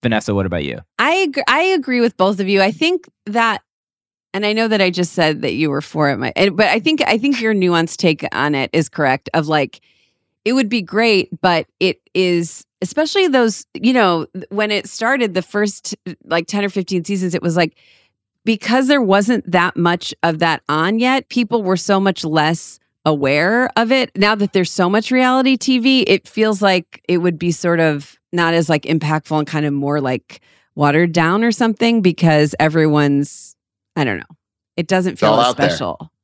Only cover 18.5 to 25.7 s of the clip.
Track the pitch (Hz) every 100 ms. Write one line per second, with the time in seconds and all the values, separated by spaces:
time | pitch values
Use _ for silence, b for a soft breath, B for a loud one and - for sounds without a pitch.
18.5 | 220 - 247 262 285 220 190 208 240 -
19.5 | 180 175 - 170 175 - - 165 160 165
20.5 | 156 - 151 165 220 247 269 - - 226
21.5 | 233 190 185 - 196 196 180 165 156 151
22.5 | 170 - - _ _ - 151 139 147 175
23.5 | 233 254 - 226 262 254 - 208 214 202
24.5 | 196 175 - 180 208 220 254 254 262 262
25.5 | 262 -